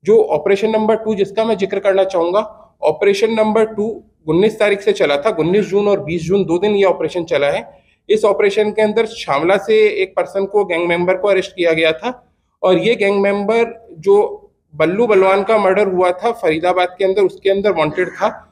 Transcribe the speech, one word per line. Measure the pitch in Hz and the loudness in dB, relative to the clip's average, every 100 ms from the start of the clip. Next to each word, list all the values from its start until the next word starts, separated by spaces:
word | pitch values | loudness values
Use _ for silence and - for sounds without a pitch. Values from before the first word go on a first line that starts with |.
जो | 160 220 - | 4 2 4
ऑपरेशन | 151 196 196 220 | 0 0 0 0
नंबर | 220 214 220 | 0 0 0
टू | 220 | -2
जिसका | 202 196 - | -2 -2 -2
मैं | 226 202 | -2 -2
जिक्र | 190 196 | -2 -2
करना | 196 190 | 0 0
चाहूँगा, | 190 185 170 196 220 - - _ | 0 0 0 -2 -4 -14 -20 _
ऑपरेशन | 151 160 202 196 226 | -2 0 0 2 0
नंबर | 226 220 214 220 | 2 0 2 0
टू | 214 214 214 - _ 156 | -2 -6 -6 -16 _ -2
उन्नीस | 165 214 214 | 2 2 2
तारीख | 208 185 | 0 0
से | - | -2
चला | - 143 143 | 0 0 0
था, | - - | -2 -2
उन्नीस | 156 202 | 0 0
जून | 175 196 208 | 0 0 0
और | 196 | -2
बीस | 139 170 | -2 -6
जून | 160 196 | -2 0
दो | 165 175 | 0 0
दिन | 208 | 0
ये | 202 | 2
ऑपरेशन | 196 190 160 180 | 2 0 -4 -4
चला | 165 151 143 | -2 0 0
है। | 185 240 - _ _ - | -2 -8 -20 _ _ -2
इस | 208 | 0
ऑपरेशन | 214 202 208 214 214 | 2 2 0 0 -2
के | 208 | 0
अंदर | 214 208 226 | 0 0 -4
छावला | - - 143 170 202 | -6 -4 -2 0 0
से | - 220 214 | 2 2 2
एक | 160 185 - | 0 -4 -4
पर्सन | 180 196 196 | -4 -4 -2
को, | 208 | -2
गैंग | 185 165 175 | 0 -2 -2
मेंबर | 175 175 185 | 0 0 0
को | 208 | 0
अरेस्ट | 185 185 - | 0 -2 -2
किया | 170 | 0
गया | 160 160 | 2 0
था | 160 233 247 _ _ _ _ | 0 -6 -8 _ _ _ _
और | 185 175 | 0 2
ये | 202 | 2
गैंग | 233 196 202 | 0 0 0
मेंबर | 202 202 202 226 233 - - 160 | 0 -2 0 0 -2 -6 -20 -6
जो | 185 202 165 - - _ _ | 2 2 2 -6 -18 _ _
बल्लू | 147 160 196 233 | -2 -2 0 2
बलवान | 196 190 196 | 4 4 2
का | 202 220 | 2 2
मर्डर | 196 190 202 | 2 2 0
हुआ | 180 180 | 2 0
था | 180 240 | 0 -4
फरीदाबाद | - 170 160 180 180 180 - | -2 -2 0 0 0 -2 -2
के | |
अंदर, | 190 196 | -2 2
उसके | 185 - 196 | 0 0 -2
अंदर | 196 202 | 0 0
wanted | 170 151 151 175 | 0 -2 -2 -6
था। | - 208 - _ | -2 -4 -4 _